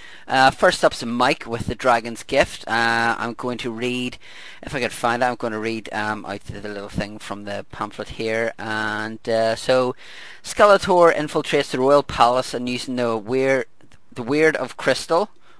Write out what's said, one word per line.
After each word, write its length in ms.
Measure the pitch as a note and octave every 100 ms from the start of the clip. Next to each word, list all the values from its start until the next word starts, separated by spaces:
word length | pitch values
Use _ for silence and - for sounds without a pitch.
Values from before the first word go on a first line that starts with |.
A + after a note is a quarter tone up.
| - - -
Uh, 220 | C3 C3
first 340 | - F#3 -
up's 180 | D#3+ -
Mike 440 | A#2+ A#2+ B2+ D#3+ A#2
with 200 | A#2 -
the 80 |
Dragon's 480 | A#2 B2+ A#2+ A#2 A2+
Gift. 460 | - C3+ E3+ - -
Uh, 460 | A2+ A#2 A#2 A#2 A2+
I'm 160 | A#2
going 240 | A2+ B2 A#2
to 120 | B2
read, 480 | A2 B2 B2 B2+ - - - - -
if 120 | -
I 60 | C#3+
can 100 | A#2+
find 320 | - A#2+ A#2+
it, 40 | B2+
I'm 100 | A#2+
going 180 | A#2+
to 40 | A2
read, 300 | A2+ A2+ -
um, 320 | G#2+ G#2+ G#2+ -
out 140 | G2+
the, 200 | - G#2
the 80 | G#2
little 220 | G2+ G2+
thing 280 | - G#2 G#2+
from 260 | - G2+
the 200 | G2+ G2+ -
pamphlet 360 | - G#2 - G#2
here. 440 | - A2+ A2+ A2+ -
And, 680 | A2 G#2+ G#2+ G#2+ A2 A2 -
uh, 300 | A2+ A2+ A#2
so, 400 | - C3 B2+ - - - - -
Skeletor 680 | - - G#3 G3 F#3+ F3+ E3+
infiltrates 560 | - D3+ D#3 - D3 C#3
the 80 | C3
royal 240 | C3+ C#3+
palace 500 | - - A#2+ B2+ -
and 160 | B2 B2
using 280 | B2 - B2
the 200 | A#2+ A2+
weir-, 480 | G2+ C3 C3+ C3 - - - - -
the 100 | -
Weird 320 | A#2 D3 D#3 -
of 200 | B2+ -
Crystal, 540 | - B2+ - E3 G#3 - -